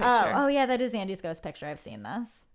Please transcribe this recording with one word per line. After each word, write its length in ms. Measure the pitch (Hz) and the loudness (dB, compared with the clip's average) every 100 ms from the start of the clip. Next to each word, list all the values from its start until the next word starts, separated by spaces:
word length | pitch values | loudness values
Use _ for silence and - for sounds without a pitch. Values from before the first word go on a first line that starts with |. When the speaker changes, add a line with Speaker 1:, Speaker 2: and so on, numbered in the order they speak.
Speaker 1:
Oh, 40 | |
Speaker 2:
picture. 280 | - 240 185 - | 4 6 4 4
Speaker 1:
oh, 100 | 285 | 4
yeah, 180 | 285 262 | 4 2
that 140 | 247 | 2
is 120 | 247 | 0
Andy's 260 | 220 190 190 | -2 -4 -6
ghost 220 | 165 160 | -8 -8
picture. 220 | 160 - 151 | -10 -10 -10
I've 140 | 147 | -10
seen 220 | - 107 | -12 -14
this. 440 | 104 208 233 - - | -10 -8 -10 -14 -20